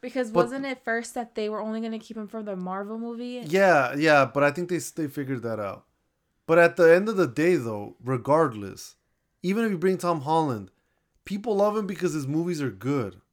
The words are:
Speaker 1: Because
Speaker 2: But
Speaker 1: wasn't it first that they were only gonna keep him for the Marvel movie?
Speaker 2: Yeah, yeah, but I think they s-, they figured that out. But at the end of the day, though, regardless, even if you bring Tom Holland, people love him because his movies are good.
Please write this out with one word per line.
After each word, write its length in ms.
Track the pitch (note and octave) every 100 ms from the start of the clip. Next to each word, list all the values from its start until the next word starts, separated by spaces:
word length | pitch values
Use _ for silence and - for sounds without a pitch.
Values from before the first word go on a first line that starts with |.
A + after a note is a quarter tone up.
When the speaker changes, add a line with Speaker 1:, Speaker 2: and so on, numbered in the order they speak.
Speaker 1:
Because 300 | B3+ B3+ A#3+
Speaker 2:
But 140 | A3+ A#3+
Speaker 1:
wasn't 200 | C4 C#4
it 180 | B3+
first 300 | - A3+ A#3 -
that 200 | A#3 -
they 140 | G#3+
were 120 | G#3+
only 200 | G#3+ A3
gonna 180 | A3+ A3
keep 180 | A3 A3
him 100 | G#3
for 160 | A3+
the 120 | G#3+ F#3+
Marvel 420 | F3+ F#3+ G3+ A3+
movie? 420 | A#3 A#3 B3 B3 E3
Speaker 2:
Yeah, 500 | F3+ G3 D#3+ B2+ C#3+
yeah, 300 | D#3+ D3 C3
but 120 | C#3+
I 80 | C#3+
think 180 | C#3 F3+
they 60 | F3
s-, 140 | -
they 160 | - D3+
figured 360 | C#3+ C3+ C3
that 160 | A#2 A2
out. 260 | G2+ - _ _ _ _ _ _ -
But 140 | E3
at 160 | E3+ E3+
the 60 | E3
end 160 | E3+ G#3+
of 80 | G3+
the 100 | D#3+
day, 280 | A#2 E3 F3
though, 400 | A#2 G#2+ G#2 -
regardless, 920 | A#2+ C3 A2+ D3+ D#3 A2 G2 G2 - _ _ _ _ _
even 220 | F3 G3+ A3+
if 60 |
you 60 | F#3+
bring 200 | F#3 F#3
Tom 240 | F3+ E3
Holland, 500 | C3+ E3 D3+ A2+ F#2+ _ _ _ _ _ -
people 300 | G3+ A3+ G3+
love 200 | G#3 G#3+
him 100 | G3
because 260 | F3 F3+
his 140 | D#3 C3+
movies 340 | D3+ E3+ E3
are 80 | C#3
good. 500 | G2 B2+ C#3 G#2 F#2 _